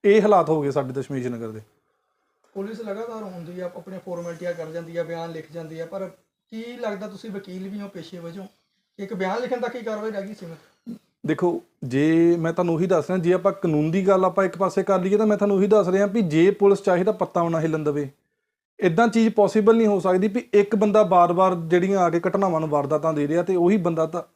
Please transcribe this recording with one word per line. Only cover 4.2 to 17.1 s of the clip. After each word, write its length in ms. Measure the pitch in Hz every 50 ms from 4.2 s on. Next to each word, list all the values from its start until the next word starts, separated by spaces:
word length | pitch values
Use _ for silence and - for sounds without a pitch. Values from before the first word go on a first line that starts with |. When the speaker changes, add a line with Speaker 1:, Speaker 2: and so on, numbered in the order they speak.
| 175 170 170 165 175 175 170
Speaker 2:
ਕਰ 120 | 165 160
ਜਾਂਦੀ 300 | 156 160 170 170 165 165
ਆ, 60 | 170 170
ਬਿਆਨ 280 | 160 170 165 165 170
ਲਿਖ 220 | 160 160 156 - 151
ਜਾਂਦੀ 280 | 170 160 156 160 160
ਆ, 60 | 165
ਪਰ 240 | 165 - 196 190 170 - _ _ _ _ _ _ _
ਕੀ 140 | 220 220 226 240 247
ਲੱਗਦਾ 320 | 226 233 220 202 185 202 208
ਤੁਸੀਂ 220 | 190 196 - 226
ਵਕੀਲ 380 | 190 202 196 185 180 185 190 196
ਵੀ 120 | 196 208
ਹੋ 80 | 202 196
ਪੇਸ਼ੇ 300 | 196 185 165 170 - 175
ਵਜੋਂ, 280 | 165 170 170 196 190 196 _ _ _ _ _ _ _ _ _ -
ਇੱਕ 160 | 196 190 226
ਬਿਆਨ 260 | 180 190 185 196 233
ਲਿਖਣ 200 | 254 - 262 240
ਤੱਕ 160 | 226 233 233
ਹੀ 60 | 254 214
ਕਾਰਵਾਈ 280 | 226 214 208 214 220
ਰਹਿ 120 | 208 196 196
ਗਈ 120 | 202 214
ਸੀਮਿਤ? 240 | - 190 165 165 156 _ _ _ _ _ - 233 - _ _ _ _ -
Speaker 1:
ਦੇਖੋ, 360 | 151 156 - 180 175 170 170 - _ _ _ -
ਜੇ 520 | 131 123 135 147 156 160 165 170 170 170 170
ਮੈਂ 140 | 160 165 165
ਤੁਹਾਨੂੰ 220 | - 180 170 165
ਉਹੀ 120 | 156 180
ਦੱਸ 200 | 185 190 165 143
ਰਿਹਾ, 120 | - 185 185
ਜੇ 140 | 165 170 180
ਆਪਾਂ 200 | 185 185 196 190
ਕਾਨੂੰਨ 380 | - - 170 156 151 151 156
ਦੀ 180 | 165 196 190 190
ਗੱਲ 160 | 196 185 185
ਆਪਾਂ 200 | 185 180 196 196
ਇੱਕ 140 | 185 190 175
ਪਾਸੇ 240 | 190 185 - 196 185
ਕਰ 180 | - 196 185
ਲਈਏ, 160 | 180 190 196
ਤਾਂ 100 | 202 220
ਮੈਂ 100 | 214 208
ਤੁਹਾਨੂੰ 200 | 202 202 208 196
ਉਹੀ 100 | 190 196
ਦੱਸ 220 | 202 214 214 185 175
ਰਿਹਾ 180 | 180 196 202
ਵੀ 140 | 202 190 240
ਜੇ 300 | 214 165 147 160 170 196
ਪੁਲਿਸ 320 | 196 - 202 196 196 196 -
ਚਾਹੇ 220 | 202 180 170 180
ਤਾਂ 80 | -